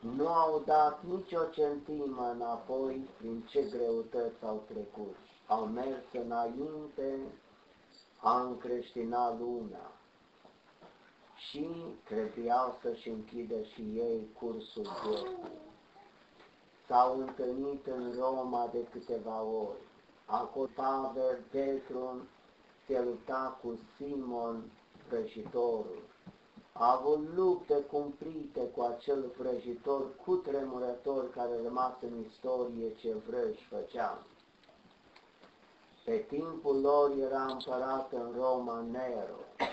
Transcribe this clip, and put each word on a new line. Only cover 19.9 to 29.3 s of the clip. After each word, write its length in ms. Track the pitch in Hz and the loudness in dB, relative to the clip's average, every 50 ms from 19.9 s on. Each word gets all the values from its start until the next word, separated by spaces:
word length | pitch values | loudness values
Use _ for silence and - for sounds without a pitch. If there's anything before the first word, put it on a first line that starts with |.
| - - - - - - - | -20 -20 -20 -20 -20 -20 -8
Acolo 440 | - 107 - - 107 - 139 135 120 - | -2 0 0 0 0 -2 -2 -2 -2 -2
Pavel, 640 | 127 131 131 135 135 131 131 120 131 131 131 123 113 110 - | 0 0 2 2 2 0 -2 0 2 2 2 2 0 -4 -4
Petru, 760 | - 135 139 139 135 135 131 - 131 127 127 127 127 127 127 127 - - - - - _ - - - - - | -2 0 2 2 0 0 -2 -4 -6 -4 -4 -4 -4 -6 -10 -12 -18 -20 -20 -20 -20 _ -20 -20 -20 -20 -4
se 160 | - 139 123 120 | 0 2 2 2
lupta 560 | 123 117 104 - - 131 131 131 131 123 - - | 2 0 -2 -4 -4 -2 0 0 -2 -4 -6 -6
cu 160 | 120 117 113 - - - | -6 -6 -6 -8 -14 -12
Simon, 760 | - 143 143 143 135 127 123 120 120 117 117 117 113 110 107 - - - - - - - - | -8 -6 -4 -4 -4 -2 -2 -2 -2 -2 -2 -2 -4 -6 -10 -16 -20 -20 -20 -20 -20 -8 -4
vrăjitorul. 960 | 123 117 110 107 - 113 107 - - 240 120 - 113 220 - - 440 - - - - - - - - - - - _ - - - - | -2 -2 -2 -2 -6 -8 -10 -2 0 2 4 4 4 2 0 -4 -6 -10 -12 -16 -20 -20 -20 -20 -20 -20 -20 -20 _ -20 -20 -16 -2
A 260 | 117 117 120 127 135 | 4 6 6 6 6
avut 340 | 131 143 151 151 151 160 165 | 6 4 4 4 2 -2 2
lupte 400 | 180 185 185 180 175 - - 151 | 4 6 6 6 4 4 4 4
cumplite 840 | 143 143 - - 147 143 143 139 - 147 160 160 156 143 139 - 135 | 4 4 2 0 0 0 0 -4 -6 -8 -6 -6 -6 -8 -6 -4 -2
cu 220 | 123 120 - 135 123 | -4 -2 0 0 0
acel 500 | 120 - - - - 139 135 135 123 | 0 0 -2 0 0 0 2 2 -4